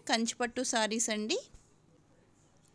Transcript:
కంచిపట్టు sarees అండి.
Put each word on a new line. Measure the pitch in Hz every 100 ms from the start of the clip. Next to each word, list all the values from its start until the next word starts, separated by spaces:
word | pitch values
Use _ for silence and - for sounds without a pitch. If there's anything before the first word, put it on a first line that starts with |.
| -
కంచిపట్టు | 233 226 - 240 247
sarees | 262 233 214 226 220
అండి. | 214 214 415 - - - - - - - - - - - - _